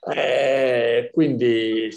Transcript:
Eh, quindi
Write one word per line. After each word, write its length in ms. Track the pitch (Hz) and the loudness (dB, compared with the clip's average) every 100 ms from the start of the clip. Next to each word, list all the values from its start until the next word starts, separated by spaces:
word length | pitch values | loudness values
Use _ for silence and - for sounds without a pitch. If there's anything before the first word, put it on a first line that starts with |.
Eh, 1040 | - - 143 127 139 131 131 123 117 120 120 | -8 -4 -2 0 0 0 0 0 2 0 -2
quindi 760 | - 151 123 123 113 110 110 110 | 0 0 2 2 2 0 -2 -4